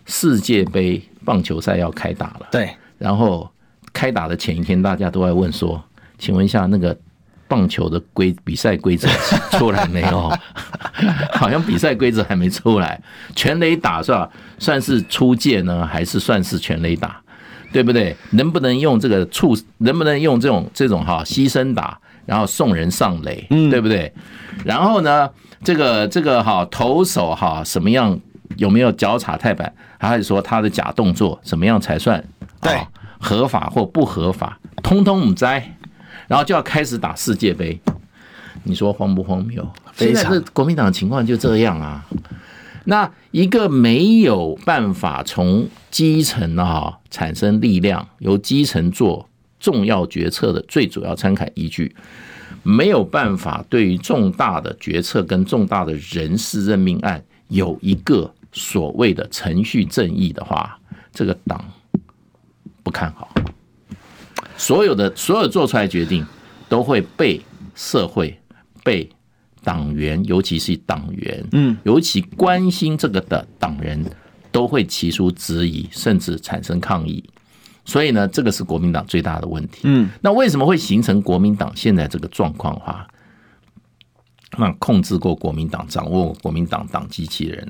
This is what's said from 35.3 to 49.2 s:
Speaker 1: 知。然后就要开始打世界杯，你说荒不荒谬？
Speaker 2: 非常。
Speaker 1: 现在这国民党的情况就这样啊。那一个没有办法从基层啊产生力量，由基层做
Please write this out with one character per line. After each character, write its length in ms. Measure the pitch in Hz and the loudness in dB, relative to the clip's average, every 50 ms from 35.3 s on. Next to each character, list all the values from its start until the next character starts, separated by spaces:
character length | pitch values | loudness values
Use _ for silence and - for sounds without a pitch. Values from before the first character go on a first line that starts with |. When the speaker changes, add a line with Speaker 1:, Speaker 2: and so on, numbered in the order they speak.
| 92 | 2
Speaker 1:
知。 120 | - 127 127 135 135 120 - - - - - - - - - - - - | 2 0 0 0 -2 -4 -8 -16 -20 -20 -20 -20 -20 -20 -20 -20 -14 -4
然 100 | - 135 | 0 0
后 60 | 143 143 | 2 2
就 100 | 160 170 | 2 2
要 80 | 156 | 0
开 220 | - - - 156 151 | 0 0 0 0 0
始 120 | 127 120 | -2 -4
打 200 | 107 85 80 80 | -4 -4 -6 -6
世 200 | - - - 104 | -4 -2 -2 0
界 160 | - 113 98 | 2 2 0
杯， 280 | 82 85 85 82 82 85 - - - - - - _ - - - - - - - - - - | 0 0 -4 -6 -6 -4 -4 -4 -4 -4 -8 -20 _ -20 -20 -20 -20 -20 -20 -20 -16 -8 -6
你 120 | 95 90 | -4 -2
说 180 | - 101 101 98 | 0 0 -2 0
荒 220 | - 98 98 95 | 0 0 0 0
不 80 | 92 90 | 0 0
荒 200 | 98 92 92 98 | -2 -2 -4 -4
谬？ 220 | 113 120 - 85 85 - - - - - | -6 -6 -8 -10 -10 -12 -16 -20 -10 -2
Speaker 2:
非 200 | - 113 110 - | 0 2 2 2
常。 80 | 220 | 2
Speaker 1:
现 100 | - - | 2 2
在 60 | 190 | 0
这 80 | 170 - - - | 0 -2 -2 -2
国 100 | - 165 | 0 0
民 120 | 160 170 | 2 2
党 100 | 151 117 | 2 2
的 60 | 95 | 2
情 180 | 90 - 92 101 | 0 0 -2 -2
况 160 | 131 135 117 | -2 0 0
就 100 | 117 120 | 0 0
这 220 | 104 - 120 110 110 | 0 0 2 2 2
样 200 | 113 107 85 78 | 2 2 0 -2
啊。 260 | 76 76 73 73 76 - - - - - - - - - - - - - - - - | -6 -8 -10 -12 -10 -10 -10 -10 -10 -12 -18 -20 -20 -20 -20 -20 -20 -20 -20 -8 -2
那 260 | 185 208 214 196 - - _ _ _ | 0 0 2 0 -2 -6 _ _ _
一 160 | - 160 190 | 0 2 2
个 200 | 185 220 226 208 | 4 4 2 2
没 520 | 175 139 127 117 117 117 139 180 214 226 226 | 4 4 4 4 6 4 4 6 6 6 6
有 340 | 208 135 107 92 85 80 76 - - | 6 6 4 2 0 -2 -6 -4 -2
办 300 | 175 165 135 110 98 92 | 0 0 2 0 0 -2
法 300 | - - 85 69 65 69 | -2 -4 -4 -4 -4 -8
从 440 | - - 92 90 90 95 110 - - - - - _ | -6 -2 0 2 4 4 2 0 -2 -6 -16 -16 _
基 320 | - - 160 160 156 160 | -2 2 2 4 4 4
层 340 | 151 143 - 120 87 82 82 | 2 0 0 -2 -2 -2 0
啊 400 | 90 90 87 82 78 73 76 - - _ _ | 0 0 0 0 -2 -4 -6 -8 -12 _ _
产 240 | - - 80 80 85 | -8 -6 -6 -6 -4
生 260 | - 101 104 107 110 | -2 0 2 2 2
力 200 | 123 117 95 90 | 4 2 2 2
量， 280 | 90 101 92 82 - - _ - | 2 2 0 -2 -6 -10 _ -4
由 180 | - 95 98 | 0 0 0
基 260 | 101 - - 131 143 147 | 0 0 0 0 0 2
层 280 | - - 82 82 87 | 0 0 0 0 0
做 360 | 90 - 123 92 80 - | 2 2 2 2 0 -2